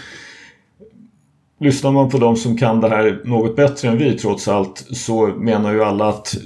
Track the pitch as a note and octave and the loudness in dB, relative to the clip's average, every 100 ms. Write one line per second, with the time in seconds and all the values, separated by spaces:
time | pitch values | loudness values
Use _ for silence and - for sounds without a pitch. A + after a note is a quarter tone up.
0 | - - - - - _ _ _ - - | -18 -20 -20 -20 -20 _ _ _ -20 -20
1 | - _ _ _ _ - C#3+ C3 C#3 C#3 | -20 _ _ _ _ -2 0 2 2 2
2 | B2+ C3 A#2 A2+ B2+ A#2 A#2+ A2+ A2+ A2 | 2 2 2 2 0 0 0 2 2 2
3 | G#2+ G2 B2 A#2 A2+ - C#3+ - B2 A2+ | 2 0 -2 -2 0 2 0 0 -2 2
4 | C#3+ G#2 G#2+ G2+ - G2+ F#2+ - - B2+ | 0 0 -2 -2 -2 -2 -2 -8 -12 -10
5 | - A2 G#2+ F#2+ A2+ G#2+ G#2 G#2+ G#2+ G2+ | -4 0 0 0 0 0 2 2 2 2
6 | G#2+ G#2 - G#2 | 0 -2 -6 -10